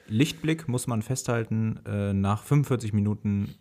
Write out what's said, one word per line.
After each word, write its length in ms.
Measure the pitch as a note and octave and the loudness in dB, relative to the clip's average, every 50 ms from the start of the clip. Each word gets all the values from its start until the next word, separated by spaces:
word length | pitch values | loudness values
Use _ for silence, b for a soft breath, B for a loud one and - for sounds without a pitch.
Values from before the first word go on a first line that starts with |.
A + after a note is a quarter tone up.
| B - | B -2
Lichtblick, 580 | G#2+ A2+ D#3 E3 - - - D#3 D#3+ D#3+ - | 2 2 2 2 0 -2 -2 -2 -2 -2 -2
muss 200 | B2 A#2+ B2 - | -2 -2 -2 -2
man 160 | B2+ A#2 A2 | -2 -2 -2
festhalten: 760 | - - B2+ - - - A#2+ A#2 A2+ - A2 A2 A2 A2 A2 - - | -2 -2 -4 -4 -2 -2 0 0 0 0 0 0 0 -2 -2 -6 -6
äh, 260 | A2 G#2 G2+ G2+ G2+ G2 | -4 -2 -2 0 2 2
nach 280 | G2 G2 G2 G#2+ - | 2 2 2 0 0
fünfundvierzig 500 | - - C#3+ D3 C3+ - C3 G#2 A2 G#2 G#2+ | 0 2 2 4 4 2 0 -2 0 0 0
Minuten 600 | G#2 G2+ G#2 G#2 - - G#2 G2+ G2 G2+ - - - | 2 2 2 0 0 0 0 0 0 0 -4 -6 -12